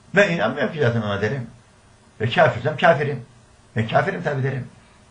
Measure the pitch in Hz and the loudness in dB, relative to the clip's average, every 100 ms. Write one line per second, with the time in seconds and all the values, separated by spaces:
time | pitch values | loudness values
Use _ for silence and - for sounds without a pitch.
0 | - 185 202 170 202 - 214 160 127 113 | -2 2 2 2 -2 -2 -4 0 0 0
1 | 104 101 104 139 117 - _ _ _ _ | -2 -2 -2 -4 -8 -14 _ _ _ _
2 | _ - 120 147 156 - 120 151 175 147 | _ -6 -2 4 4 2 -4 2 4 4
3 | 147 143 - - _ _ _ - 110 - | 0 -6 -10 -20 _ _ _ -6 -2 0
4 | 185 185 156 143 131 127 120 - - - | 0 -2 -4 -4 -4 -6 -10 -16 -20 -20
5 | _ | _